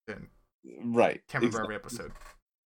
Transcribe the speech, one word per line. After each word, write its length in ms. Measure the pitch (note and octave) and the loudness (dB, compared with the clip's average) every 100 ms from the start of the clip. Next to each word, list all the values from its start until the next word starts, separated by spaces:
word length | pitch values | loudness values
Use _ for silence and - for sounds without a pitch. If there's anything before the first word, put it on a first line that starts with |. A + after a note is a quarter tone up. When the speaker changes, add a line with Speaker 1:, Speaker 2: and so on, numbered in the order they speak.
| - | -12
Speaker 1:
And 220 | G2+ - - _ _ - A#1+ | -12 -12 -20 _ _ -20 -8
Speaker 2:
Right. 380 | A#2+ A#2 F#2+ - - | 2 6 6 4 -4
Speaker 1:
can't 160 | C#3 | 0
remember 40 | A#2+ | 2
Speaker 2:
Exactly. 160 | A2+ | 2
Speaker 1:
every 120 | G#2+ G#2 | -2 -4
episode. 360 | - - D#2 - - - _ _ | -8 -10 -10 -12 -18 -20 _ _